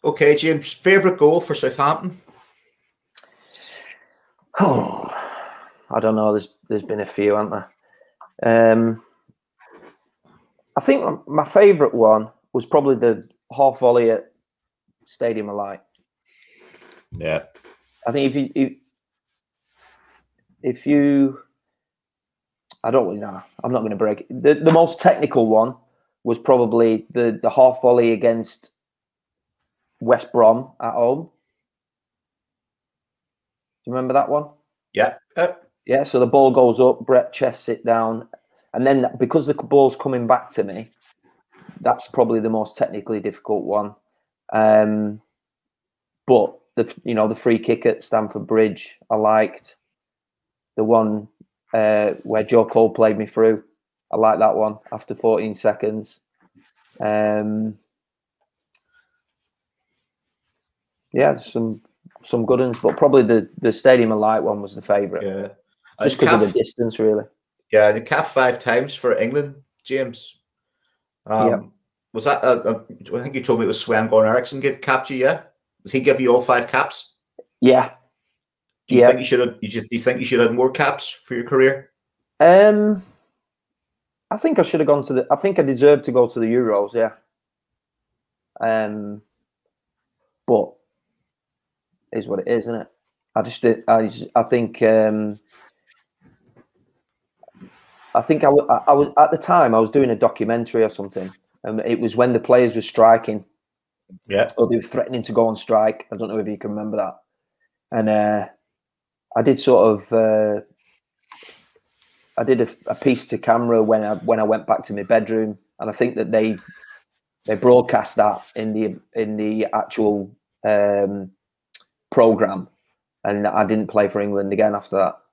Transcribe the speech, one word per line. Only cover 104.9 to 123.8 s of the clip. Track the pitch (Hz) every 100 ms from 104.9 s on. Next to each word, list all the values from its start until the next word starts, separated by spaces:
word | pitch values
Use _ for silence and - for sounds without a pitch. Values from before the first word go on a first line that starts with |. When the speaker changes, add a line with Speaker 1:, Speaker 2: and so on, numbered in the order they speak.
| - 120 123
Speaker 2:
to | 107
go | 110 113
on | 107
strike. | - 110 110 110 -
I | 104
don't | 104
know | 107
if | 101
you | 104
can | 110
remember | 104 107 104
that. | 95 - _ _ _ _ _ _ _
And, | 113 110
uh, | 107 107 107 101 _ _ _ _ _ _ _ _ 117
I |
did | 117 131
sort | - 120 110 104
of, | 101
uh, | 113 110 107 107 104 - _ _ _ _ _ _ - - - _ _ _ _ _ _ _ -
I |
did | 117 127
a, | 117 - -
a | 107
piece | 139 123 -
to | 110
camera | - 117 120 117
when | 110 113
I, | 104 101
when | 110 110
I |
went | 107 110 -
back | 110 -
to |
my | 101
bedroom, | 95 113 107 113 110 101 _ _
and | 110
I |
think | 101 123 120
that | 110
they, | 110 110 101 - - - - _ _ _ _ -
they | 104
broadcast | 123 123 123 110 - -
that | 107 98 - -
in | 110
the, | 107 107 92 _
in | 117 107 107
the | 107 110 107
actual, | 110 - - 107 104 98 _ _ _
um, | - 104 101 101 98 101 95 _ _ _ _ - - _ _
program, | - 113 104 101 98 90 _ _ _ _ _ 101
and | 104 104
I | -
didn't | 101 107